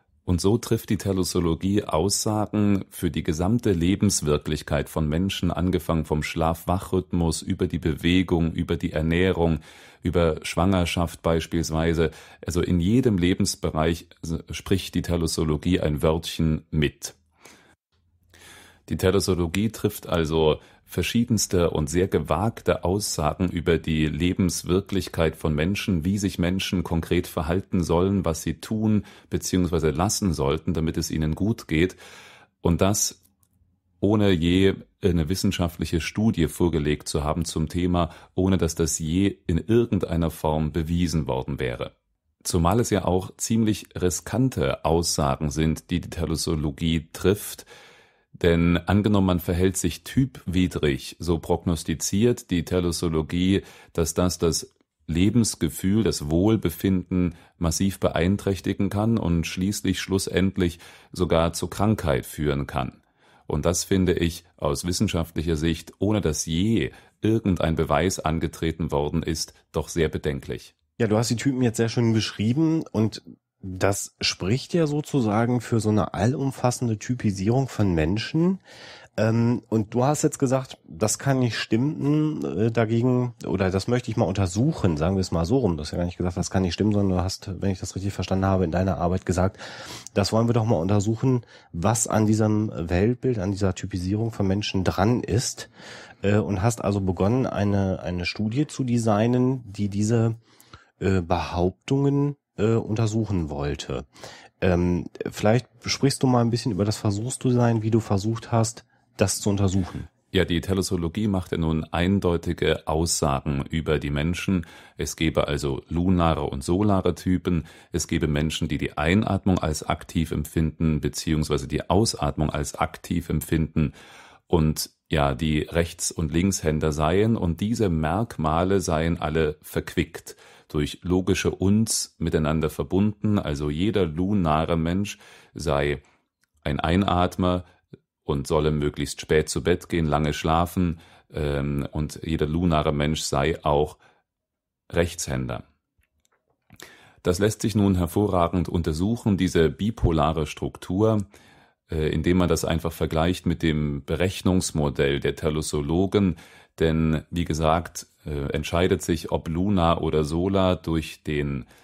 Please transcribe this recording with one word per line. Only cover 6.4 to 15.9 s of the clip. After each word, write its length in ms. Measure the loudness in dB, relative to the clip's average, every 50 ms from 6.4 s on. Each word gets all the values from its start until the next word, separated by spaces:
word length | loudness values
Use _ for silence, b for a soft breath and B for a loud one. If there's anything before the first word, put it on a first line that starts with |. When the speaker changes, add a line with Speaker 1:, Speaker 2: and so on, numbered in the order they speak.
| 0 0 0 -2 -2 -2 -2 -2 -2 -2 -2 -2 -2 0 0 0 2 2 0 -2 -4
Speaker 1:
über 240 | -4 -4 -2 -2
die 120 | -2 -2 -2
Bewegung, 760 | -2 -2 -2 0 2 2 4 4 4 2 2 2 2 0 0
über 240 | -2 -2 -2 -2
die 160 | -2 -2 -2 -2
Ernährung, 680 | 0 0 2 2 4 4 2 2 2 2 2 2 0 B B B B B B B B B
über 360 | -2 2 2 2 2 2 -2 -4
Schwangerschaft 800 | -6 -2 0 2 4 4 2 2 0 0 -2 -2 -2 -4 -4
beispielsweise. 880 | -2 0 0 0 0 -2 -2 -2 -2 0 0 0 0 2 2 2 2 0 B B B B B B B
Also 160 | -4 -2 -2 0
in 180 | 2 2 2
jedem 380 | 2 2 2 4 4 4 2 2
Lebensbereich 880 | 2 2 2 2 0 -2 -2 -4 -4 -4 0 0 2 2 0 -2 -4 -16 -20 _ -8
s-, 160 | -6 -6 -6 -6 -8
spricht 440 | -12 -8 -2 0 0 0 0 -2 -4
die 80 | -4 -2
Telosologie 760 | 0 0 0 0 0 0 0 0 0 0 0 0 0 0 2
ein 220 | 2 0